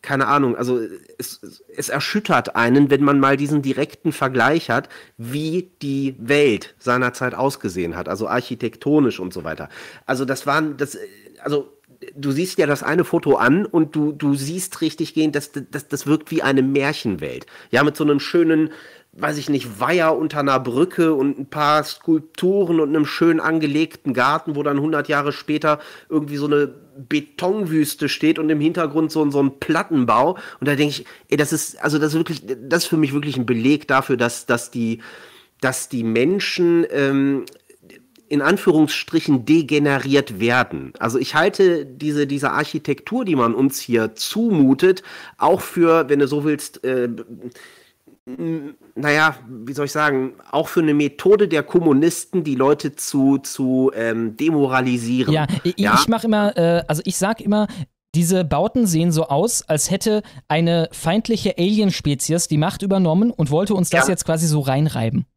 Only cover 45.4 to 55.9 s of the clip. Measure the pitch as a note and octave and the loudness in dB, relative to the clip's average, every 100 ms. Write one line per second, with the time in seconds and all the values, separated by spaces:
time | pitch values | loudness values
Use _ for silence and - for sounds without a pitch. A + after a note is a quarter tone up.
45.4 | D3 F#3 - - E3 E3 C3+ C#3+ C#3 D3 | 2 2 -2 2 4 4 4 2 2 2
46.4 | D3 D3 - - C3 B2+ A#2+ A#2 A2+ A#2 | 0 -2 -4 -6 -2 0 -2 -4 -12 -16
47.4 | B2 - - - _ _ _ _ - B2+ | -16 -18 -20 -20 _ _ _ _ -18 -8
48.4 | E3 D#3+ C#3+ - - - D3 D3 D#3 C3 | -6 -6 -8 -18 -16 -6 0 2 2 0
49.4 | A#2 B2 A#2 C#3+ C#3+ D3+ D3+ C3+ C3 - | -14 -14 -10 -6 -4 0 0 0 -2 -8
50.4 | - D3 D#3 - D#3+ D3 D3 - F#3 G3+ | -6 -4 0 0 2 2 0 0 4 4
51.4 | G3+ D#3 C#3+ F3+ E3 C3+ E3 - - F#3+ | 4 2 -2 -2 2 4 2 0 -4 -4
52.4 | D3+ C3 C3+ D3 - - - C#3+ C3+ C3+ | -2 0 2 2 -2 -8 -4 2 4 2
53.4 | - - B2+ C3 C3 A2+ A2+ A2+ A2+ A2 | -2 -4 0 2 2 0 -2 -2 -4 -2
54.4 | D3+ D#3 C#3 B2+ B2+ B2 A#2 B2+ A#2+ D#3 | 0 2 2 2 0 -2 0 0 2 0
55.4 | D3 - F3 - G3+ | 0 -2 -4 0 2